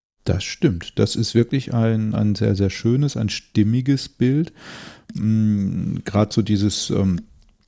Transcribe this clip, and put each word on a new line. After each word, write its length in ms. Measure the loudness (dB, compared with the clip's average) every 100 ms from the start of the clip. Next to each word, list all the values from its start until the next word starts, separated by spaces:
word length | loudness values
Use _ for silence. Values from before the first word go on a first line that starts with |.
| _ _ -2
Das 180 | -2
stimmt. 560 | -4 -2 0 0 -4 0
Das 160 | 0 0
ist 180 | 0
wirklich 400 | 0 0 -2 -2
ein, 400 | 0 0 0 0
ein 220 | 0 0 2
sehr, 200 | 0 2
sehr 140 | 0
schönes, 480 | 0 0 2 0 -2
ein 120 | -4
stimmiges 800 | -4 -4 0 2 2 0 -2 -4
Bild. 440 | -2 2 2 -2 -6 -20 -18 -18 -20 -14 -4
Mm, 840 | 0 2 2 2 0 -2 -4 -6 -2
grad 280 | 0 0
so 80 | 0
dieses, 480 | 0 2 0 -2 -2
ähm, 300 | 0 2 0 -4 -18 _ _